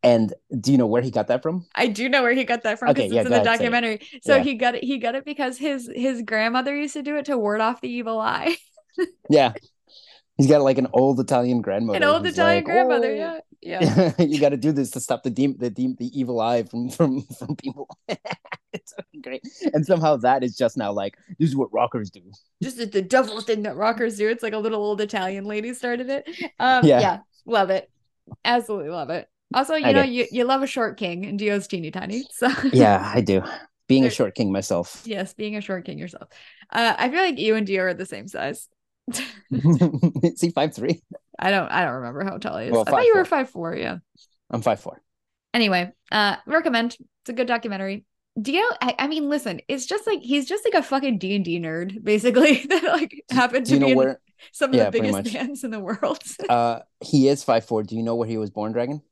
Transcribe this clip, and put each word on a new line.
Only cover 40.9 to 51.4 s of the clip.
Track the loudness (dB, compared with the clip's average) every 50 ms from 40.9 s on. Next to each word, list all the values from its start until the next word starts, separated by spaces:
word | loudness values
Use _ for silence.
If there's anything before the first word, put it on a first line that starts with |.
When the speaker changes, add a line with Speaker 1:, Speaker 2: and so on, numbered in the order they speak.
| -4 -4 _ _ -20 -20 _ _ _ -4
Speaker 2:
I | -2 0
don't, | 0 0 -2 -2
I | -2 -2 0
don't | 0 -2
remember | -6 -8 -8 -8 -6 -8
how | -6 -8 -6
tall | -8 -6 -6 -6
he | -4
is. | 0 2
Speaker 1:
Well, | 2 2
Speaker 2:
I | 4
thought | 2 4 6
you | 6 6
were | 6 4
Speaker 1:
five | 4 2 0 0 -2
four. | _ -8 -8 -6 -6
Speaker 2:
five |
four, | -6 -6
yeah. | -6 -6 -8 _ _ _ _ _ _ _ _ _ _
Speaker 1:
I'm | -6 -2 0
five | 0 0 0
four. | -4 -16 -16 -16 _ _ _ _ _ _ _ _ _ _ 0
Speaker 2:
Anyway, | 0 2 2 2 0 0 -2 _ _ _ _ 0
uh, | 2 2 2 0 -2 _
recommend. | -2 -2 0 0 2 0 0 0 -2 -6
It's | _ -20 _ _ _ _ -10
a | -4
good | -4 -2 0
documentary. | 0 -2 -2 -6 -6 -4 -4 -6 -6 -8 _ _ _ _ _ _ _ -8
Dio, | -4 -2 0 0 0 0 0 -2
I, | -2 -2 -2 -2
I | -2 -2
mean, | -2 -2 -2 -2
listen, | -2 -2 -4 -6 -8 -8 -6
it's | _ -6 -6 -6
just | -6 -6 -4 -2
like, | -2 -4 -4 -2
he's | -2 -2 -2 0
just | -2 -6 -2 -2
like | 2 2
a | 2 0
fucking | 2 -2 -2 0 0 -2 -2
D | -2 -2 -2
and | -2